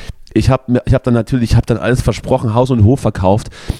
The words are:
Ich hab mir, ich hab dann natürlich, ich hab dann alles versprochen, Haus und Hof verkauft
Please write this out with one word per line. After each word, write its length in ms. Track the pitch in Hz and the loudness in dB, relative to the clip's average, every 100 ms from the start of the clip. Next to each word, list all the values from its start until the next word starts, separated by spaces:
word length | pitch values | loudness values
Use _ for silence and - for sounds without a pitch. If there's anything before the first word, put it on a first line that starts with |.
| - - - | -16 -16 -6
Ich 160 | - 110 | -2 0
hab 200 | 131 - | 0 0
mir, 120 | 123 - | -2 0
ich 80 | |
hab 100 | 131 | 0
dann 100 | - | 2
natürlich, 380 | 120 110 131 113 | -2 0 -2 2
ich 60 | 117 | 0
hab 80 | - | 2
dann 120 | 113 | -2
alles 240 | 98 123 | 0 -2
versprochen, 520 | - 107 - 131 123 | -2 -4 -2 -2 0
Haus 160 | 110 127 | 0 0
und 140 | 123 104 | 4 4
Hof 160 | - | 2
verkauft 480 | 113 - 92 104 - - - | 0 0 0 0 -2 -14 -12